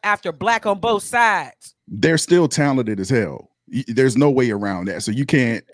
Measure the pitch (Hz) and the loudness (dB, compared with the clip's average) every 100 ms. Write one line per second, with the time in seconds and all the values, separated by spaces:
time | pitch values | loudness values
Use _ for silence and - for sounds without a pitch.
0 | 202 208 180 151 226 226 220 196 226 202 | -4 -4 -6 -6 -2 -2 -2 -2 0 -2
1 | - 240 226 190 131 _ - _ - 107 | -2 0 2 0 -4 _ -20 _ -14 -2
2 | 156 160 - 175 156 - 143 135 110 101 | 2 2 4 4 4 2 0 0 -2 -4
3 | 95 123 87 67 - _ _ 117 135 117 | 0 0 0 -6 -18 _ _ -8 -4 2
4 | 131 117 143 131 123 101 101 92 92 87 | 2 4 4 4 2 0 -4 -4 -6 -6
5 | 107 110 139 147 120 113 - | -4 -4 0 2 2 -2 -4